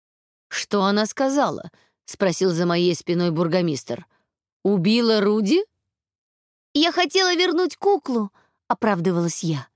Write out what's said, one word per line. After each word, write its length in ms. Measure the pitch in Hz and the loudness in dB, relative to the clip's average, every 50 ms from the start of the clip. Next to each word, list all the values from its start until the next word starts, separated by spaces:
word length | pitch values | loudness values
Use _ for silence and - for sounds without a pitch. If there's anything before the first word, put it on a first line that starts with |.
| _ _ _ _ _ _ _ _ _ _ | _ _ _ _ _ _ _ _ _ _
«Что 360 | - - - - - 202 190 | -10 -10 -6 -4 -2 0 2
она 220 | 196 202 208 220 | 2 2 0 0
сказала?» 640 | 214 - - 269 269 269 285 262 185 139 - - 170 - _ _ _ _ _ _ | -2 -2 -2 -2 0 2 0 0 0 -2 -6 -10 -14 -20 _ _ _ _ _ _
спросил 460 | - - - 202 185 165 - 185 190 170 | -20 -6 -2 -2 0 0 0 0 0 0
за 120 | 160 180 | 0 0
моей 300 | 170 170 175 175 180 170 | 0 0 2 2 0 0
спиной 380 | - - - 175 175 175 175 160 | -2 -2 -4 -2 0 0 0 0
бургомистр. 760 | 156 175 165 156 185 175 170 147 131 - - 120 - 170 _ _ _ _ _ _ _ _ _ _ _ - | 0 0 0 0 0 0 0 -2 -4 -6 -8 -10 -10 -10 _ _ _ _ _ _ _ _ _ _ _ -2
«Убила 580 | 196 208 190 160 208 220 240 233 226 220 214 | 0 0 2 2 2 2 2 4 2 2 2
Руди?» 420 | 202 208 208 220 214 190 294 359 427 - _ _ _ _ _ _ _ _ _ _ _ _ _ _ _ _ _ _ _ _ - | 2 2 2 2 2 2 2 2 0 -2 _ _ _ _ _ _ _ _ _ _ _ _ _ _ _ _ _ _ _ _ 0
«Я 180 | 285 320 349 | 2 2 2
хотела 440 | 311 339 359 285 - 381 381 359 359 | 2 0 0 0 2 2 2 2 2
вернуть 420 | 330 359 359 302 330 370 302 - | 2 0 0 0 0 0 -2 -4
куклу», 560 | - - 403 403 311 - - 247 233 208 196 - _ _ _ _ _ _ | -2 0 0 0 0 0 -2 -4 -2 -4 -4 -8 _ _ _ _ _ _
оправдывалась 800 | - 233 - - 220 202 170 165 190 175 170 170 170 - - - | -8 -6 -2 0 0 0 0 0 0 0 0 0 -2 -2 -4 -4
я. 240 | 165 160 139 123 - _ | -4 -4 -4 -6 -12 _